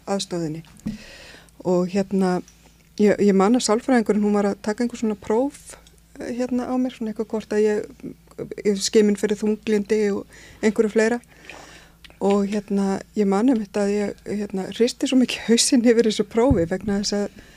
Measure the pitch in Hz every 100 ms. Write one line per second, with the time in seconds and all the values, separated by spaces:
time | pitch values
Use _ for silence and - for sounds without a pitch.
0 | - 196 - 175 160 160 165 - - -
1 | - - - - - - - 180 180 190
2 | 196 196 190 180 - _ _ _ _ -
3 | 208 - 202 196 196 247 - 220 - 254
4 | 214 208 208 208 202 202 - 208 240 233
5 | 220 208 - 220 277 - - - - _
6 | _ - - 240 247 247 247 254 254 -
7 | 220 220 214 220 - 214 214 208 - -
8 | - - - - - - - 196 - 226
9 | 208 208 208 208 214 214 - 214 202 214
10 | 208 202 - - - - 214 208 220 220
11 | 220 240 - - - - - - - _
12 | - - 190 202 202 208 202 196 196 196
13 | - - 202 196 240 254 208 214 202 208
14 | 202 - - 202 208 190 185 196 240 -
15 | 277 262 247 - - 233 - 277 233 226
16 | 226 208 208 226 247 240 165 185 208 202
17 | 208 202 202 - -